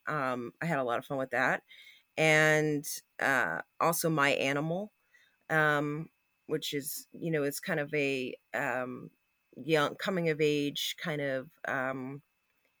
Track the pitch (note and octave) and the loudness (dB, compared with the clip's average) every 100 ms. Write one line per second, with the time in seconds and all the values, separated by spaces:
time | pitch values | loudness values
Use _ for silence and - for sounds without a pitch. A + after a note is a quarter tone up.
0 | - D3+ C3 B2 A#2+ - E3 C#3+ B2+ A#2 | -6 -2 -2 -2 -6 -6 -2 0 0 -2
1 | - C#3 C3 A#2+ B2+ F#3 - - - - | -2 -4 -2 0 0 0 -6 -20 -20 -20
2 | _ - D#3 D#3 D#3 D3+ D3+ D3 D3 - | _ 2 6 6 6 6 4 0 -4 -10
3 | - - C3+ C3 F#2+ D#2+ - - D3+ E3+ | -12 -4 0 2 0 -2 -8 0 0 2
4 | E3 D#3 C#3 - C3+ C#3+ D#3+ F3 G#3 _ | 2 2 4 2 2 0 -2 -4 -8 _
5 | _ _ _ _ - D#3 D3+ D3 D3 D3+ | _ _ _ _ -2 2 4 2 0 -4
6 | E3 _ _ _ - D#3 - D3 C#3 - | -8 _ _ _ -6 -4 -4 -6 -6 -8
7 | - - E3+ D#3 C#3+ - - D#3+ D3 D3+ | -12 -8 -2 0 0 -4 -4 -4 -2 0
8 | C#3 C3+ B2+ - _ A#2 C#3 B2 B2+ B2 | 0 0 -4 -8 _ -4 -2 -2 -4 -8
9 | A2+ - _ _ _ - C3 D#3 D3 - | -14 -20 _ _ _ -12 0 2 2 0
10 | - F#3 E3 D3+ D3+ D3 C#3+ C#3+ - - | -2 0 0 2 2 2 0 -2 -4 -4
11 | F3 D3+ C#3+ C3 C#3+ - - C3+ C3 C#3 | -6 -4 -2 -4 -6 -10 -6 -2 -2 -4
12 | B2+ C#3+ - _ _ _ _ _ | -8 -12 -16 _ _ _ _ _